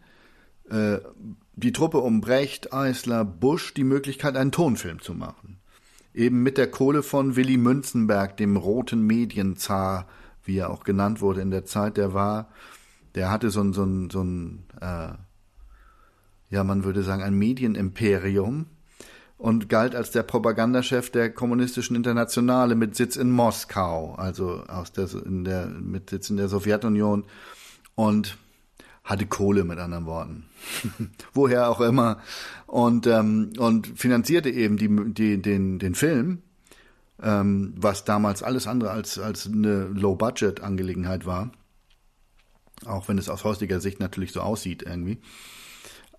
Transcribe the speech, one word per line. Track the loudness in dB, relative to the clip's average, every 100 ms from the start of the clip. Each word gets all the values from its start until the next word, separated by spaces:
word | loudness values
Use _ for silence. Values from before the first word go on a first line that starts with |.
| _ _ _ _ _ _ -6
äh, | -2 0 -2 -6 -16 -18 -18 _
die | -4 -2
Truppe | 2 2 2
um | 2 2
Brecht, | 2 2 0 -6 -6
Eisler, | -2 -2 -2 -2 -2
Busch | -2 0 2 2 -2
die | -2
Möglichkeit, | 0 0 -2 -4 -2 0
einen | 0
Tonfilm | 2 2 0 -4 -10
zu | -10
machen. | -10 -10 -14 -20 -20 _ _ _ _ _
Eben | 0 2 4
mit | 4 4
der | 2
Kohle | 2 2 2
von | 2 0 2 2
Willy | 4 4
Münzenberg, | 4 2 0 2 2 2 0 0
dem | 2 2
roten | 2 0 0 2 2
Medienzar, | 2 0 -2 -2 -2 -2 0 0 -2 -8 -16 -20 -12
wie | -4 -2
er | -2
auch | -4
genannt | 0 2 2 2
wurde | 0 0
in | 0
der | -2 -2
Zeit. | -2 -2 0
Der | 0
war, | 0 0 -2 -8 -18 -20 -20 _ _ _
der | -4 0
hatte | 0 0
so | 0
ein, | 0
so | 0
ein, | 0 -2 -2
so | -4
ein, | -2 -4 -8 -12 -18 -12
äh, | -8 -8 -8 -12 -18 _ _ -20 -20 -20 -20 _ _ _ _ _ -6
ja, | -2
man | 0 0
würde | 0 -2
sagen, | -2 -2
ein | 0 2
Medienimperium | 2 0 -2 -2 -4 0 2 2 2 0 0 -4 -8 -14 _ -20 -20 -20 -20 -4
und | 0 0 2
galt | 2 2
als | -2 -2
der | -2
Propagandachef | 0 0 2 2 2 2 0 -2 0
der | 0 0
Kommunistischen | 0 0 0 0 -2 -2
Internationale | 0 0 0 0 2 4 4 4
mit | 4 2 0
Sitz | -2
in | 0 2
Moskau, | 4 2 0 -4 -2 -2 -2 -6 -6
also | -6 -2 -4 -4 -8
aus | -12 -8
der, | -6 -6 -6
in | -6 -4
der, | -2 -4 -4
mit | -8 -8 -8 -8
Sitz | -8 -4
in | -2
der | 0
Sowjetunion | 0 0 0 2 2 2 0 -4 -14 -20 -20 -20 -20 _
und | 0 2 2 0 -8 _ _ _ -20 -20 -14
hatte | -4 -4 -2
Kohle, | 0 2 4
mit | 2 -4
anderen | -6 -6
Worten. | -6 -6 -8 -12 -18 -18 -12 -8
<laughs> | -8 -8 -10 -12 -4
Woher | 2 4 4 4
auch | 4
immer. | 4 4 4 0 -8 -14 -14 -16 -4
Und, | 2 4 4 6
ähm, | 4 4 2 0 0
und | 2 2 0 -2
finanzierte | 2 2 4 2 2
eben | 2 2 2
die, | 2 2 0
die, | 0 2 2
den, | 2 2 0 -2
den | -2
Film, | 0 2 2 0 -4 -10 _ _ -20 _ _ _ -6
ähm, | 0 2 2 2 -2 0
was | 0 0
damals | 0 0 0 -2
alles | -4 -4 -2
andere | -2 -2
als, | -4 -8 -8
als | -8 -8 -4
eine | 0 2 2 -2
Low-Budget-Angelegenheit | 0 0 2 -2 0 -2 -2 -4 -4 -4 -4 -4 -4
war. | -4 -6 -6 -12 _ _ _ _ _ _ _ _ _ _ _ -16
Auch | -8 -6 -2
wenn | -2
es | -2
aus | -4
heutiger | -4 -2 -2 -2
Sicht | -4 -6
natürlich | -6 -6 -8
so | -6
aussieht | -4 -4 -6 -8
irgendwie. | -8 -8 -6 -8 -12 -20 -20 -20 -20 -20 -20 -20 -20